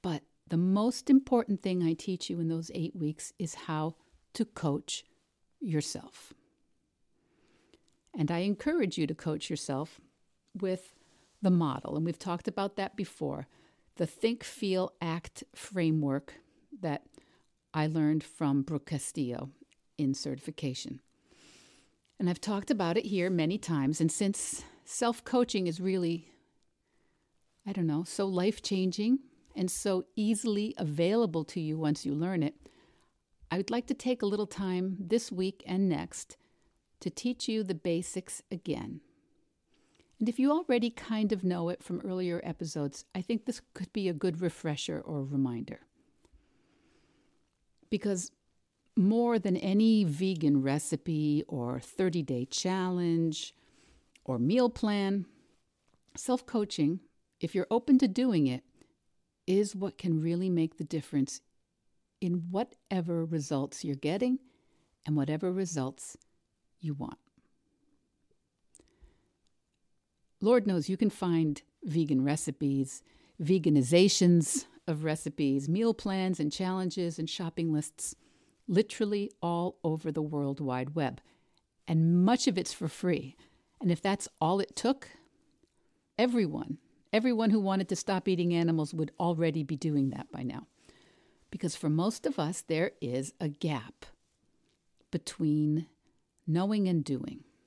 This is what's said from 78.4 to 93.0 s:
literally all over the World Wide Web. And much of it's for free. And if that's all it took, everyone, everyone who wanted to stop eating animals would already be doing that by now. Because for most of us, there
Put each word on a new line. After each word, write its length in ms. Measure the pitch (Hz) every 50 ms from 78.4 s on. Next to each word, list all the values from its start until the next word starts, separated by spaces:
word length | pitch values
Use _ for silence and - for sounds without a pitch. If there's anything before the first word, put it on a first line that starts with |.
| _ _ _ _ _ -
literally 600 | 185 180 220 220 - - 220 202 208 208 202 - - _ -
all 360 | 175 170 170 175 180 175 _ _
over 300 | 165 156 160 156 160 151
the 100 | 160 151
World 380 | 151 156 147 143 139 139 135
Wide 340 | 151 135 127 127 127 135 147
Web. 260 | 165 147 127 127 - _ _ _ _ _ _ _ _ _ _ _ _ _ -
And 360 | 170 160 160 165 170 180 180
much 220 | 202 240 254 - -
of 100 | 190 185
it's 140 | 175 - -
for 160 | - - 156
free. 480 | - - - 180 170 - - 135 - _ - _ _ _ _ _ _ _
And 100 | - 180
if 120 | 170 160 -
that's 260 | 196 202 196 - - _ _
all 200 | 160 160 185 196
it 160 | 196 - -
took, 320 | - - - 269 269 - - - - _ _ _ _ _ _ _ _ _ _ _ _ _ _ _ _ _ _ _ -
everyone, 600 | 226 247 240 233 208 156 151 - - - - - _ _ _ _ _ _ -
everyone 380 | 220 220 254 247 220 226 220
who 100 | 202 220
wanted 280 | 196 190 190 190 196 -
to 80 | 190
stop 320 | 175 - - 196 185 - -
eating 240 | 185 170 175 175 170
animals 400 | 170 170 165 165 160 151 147 -
would 200 | 156 160 139 - _
already 440 | 175 170 175 160 170 160 147 165 151
be 140 | 135 160
doing 340 | 135 - 160 151 143 135 135
that 200 | - - - -
by 120 | - 135 127
now. 240 | 123 - - - _ _ _ _ - - - - _ _ _ _ _ _ _ _ _
Because 260 | - 185 - 170 -
for 120 | - - 156
most 380 | 151 160 170 208 220 - -
of 120 | 311 277 -
us, 220 | 156 156 180 -
there 320 | - - 165 156 165 - - _